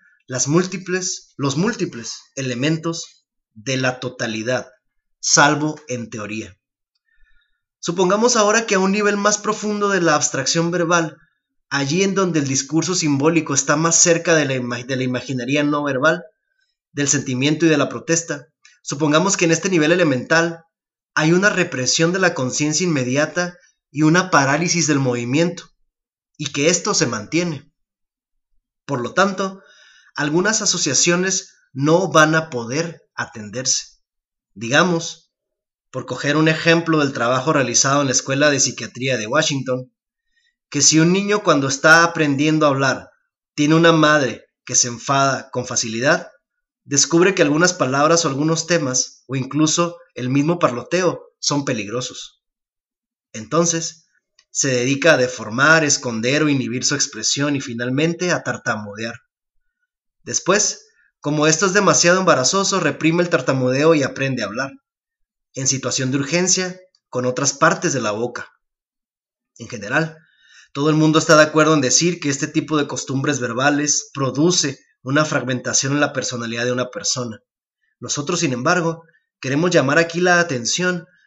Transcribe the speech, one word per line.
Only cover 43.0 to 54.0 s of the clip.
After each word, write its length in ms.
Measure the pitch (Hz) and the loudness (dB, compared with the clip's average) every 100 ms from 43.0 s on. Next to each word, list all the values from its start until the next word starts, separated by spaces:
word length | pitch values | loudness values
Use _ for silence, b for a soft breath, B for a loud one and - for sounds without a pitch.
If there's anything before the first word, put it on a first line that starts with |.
| - _ _ _ _ - | -6 _ _ _ _ -2
tiene 200 | 147 160 | 2 6
una 160 | 165 | 6
madre 540 | 165 151 151 127 107 - _ | 6 4 4 2 -4 -14 _
que 120 | - 123 | -4 -2
se 120 | 120 | -2
enfada 640 | 117 - 139 139 127 - | -4 -2 0 2 0 -6
con 140 | 127 - | -8 -6
facilidad, 640 | 117 117 113 135 175 - _ _ _ _ _ - | -4 -4 -2 0 0 -2 _ _ _ _ _ -4
descubre 500 | 139 - 165 190 185 | 0 2 4 4 4
que 60 | |
algunas 320 | 151 151 175 | 2 4 2
palabras 500 | 180 135 135 151 165 | 2 -2 2 2 2
o 60 | 151 | 0
algunos 380 | 131 156 165 - | -2 0 -2 -2
temas, 560 | 170 143 127 - - _ | -2 -2 -2 -4 -8 _
o 80 | 131 | -6
incluso 640 | 131 143 156 - 170 170 B | -4 0 0 2 -2 -4 B
el 160 | - 127 | -10 -2
mismo 300 | 139 147 170 | 0 0 0
parloteo, 640 | 143 120 117 175 180 139 - _ | 0 -2 -4 0 0 -2 -10 _
son 260 | - 143 139 | -4 -2 -2
peligrosos. 760 | 113 101 120 127 - - _ _ _ _ _ _ _ _ _ _ | -4 -6 -8 -8 -12 -18 _ _ _ _ _ _ _ _ _ _
Entonces, 760 | 110 113 151 170 165 - - | -16 -4 -2 0 -2 -6 -12